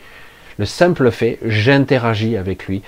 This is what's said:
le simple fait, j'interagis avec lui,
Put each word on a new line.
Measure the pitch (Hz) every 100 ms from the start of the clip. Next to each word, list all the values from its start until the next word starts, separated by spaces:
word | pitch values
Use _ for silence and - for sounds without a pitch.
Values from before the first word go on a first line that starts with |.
| - - - - - -
le |
simple | 107 - 175 170 123
fait, | - 117 -
j'interagis | 113 107 113 139 139 131 117 104 113 107
avec | 95 92 -
lui, | 98